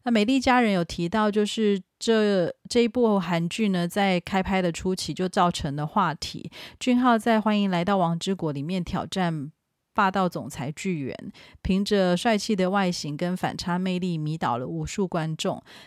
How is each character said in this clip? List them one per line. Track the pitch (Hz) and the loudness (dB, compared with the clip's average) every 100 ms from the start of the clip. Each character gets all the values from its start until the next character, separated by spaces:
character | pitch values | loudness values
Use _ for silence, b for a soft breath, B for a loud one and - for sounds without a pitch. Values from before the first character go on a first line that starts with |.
那 | 247 | 0
美 | 226 208 | 2 4
丽 | 269 | 2
佳 | 262 247 | 4 4
人 | 226 | 4
有 | 185 | 2
提 | 165 - 175 | -2 -4 -2
到， | 220 214 | 0 2
就 | 208 208 | 2 0
是 | 220 208 196 - - | 0 0 0 -4 -6
这， | 226 220 208 196 165 - - | 0 2 4 2 0 -4 -2
这 | 240 | 2
一 | 233 | 2
部 | 254 226 196 | 2 2 2
韩 | 170 170 170 | 2 0 -2
剧 | - 208 | 0 0
呢， | 180 175 | 2 0
在 | 208 196 180 | 0 2 2
开 | - 196 | 0 -2
拍 | 185 190 | 0 0
的 | 180 | 0
初 | 165 185 185 | -2 -4 -4
期 | - | -4
就 | 156 185 | -4 -2
造 | 202 175 | 2 2
成 | - 151 143 | 2 -4 -4
了 | 151 | -2
话 | 208 175 143 | 0 0 -2
题。 | - - - B B B | -8 -10 -14 B B B
俊 | 254 247 | 0 2
浩 | 254 226 | 4 4
在 | 233 220 | 4 2
《欢 | 214 208 | 2 2
迎 | 196 | 2
来 | 175 175 | 2 2
到 | 196 | 2
王 | 170 165 | 2 0
之 | 185 | -2
国》 | 190 156 | -2 -2
里 | 139 | -4
面 | 151 185 | -4 -4
挑 | 165 175 87 | -2 -4 -4
战 | 190 175 156 143 _ _ _ _ | -2 -2 -2 -8 _ _ _ _
霸 | - 190 | 0 2
道 | 196 180 | 2 0
总 | 156 120 | -2 -10
裁 | - 131 | -8 -8
巨 | - 190 160 | -6 -4 -4
源， | 123 - - B B B | -4 -8 -14 B B B
凭 | - 190 202 | 0 0 2
着 | 208 180 175 | 2 4 2
帅 | 240 208 | 2 0
气 | - 190 | 0 0
的 | 185 | 2
外 | 202 180 | 2 0
形 | 170 151 143 | -2 -6 -4
跟 | 175 180 | -4 -2
反 | 156 - | -4 -4
差 | 180 180 | -4 -2
魅 | 185 180 | -2 -2
力 | 180 160 | -2 -2
迷 | 151 165 | -4 -2
倒 | 139 120 | -2 -2
了 | 135 | -4
无 | 165 151 | -6 -6
数 | - 185 | -4 -2
观 | 170 160 156 | -2 -4 -4
众。 | 190 - B B | -4 -6 B B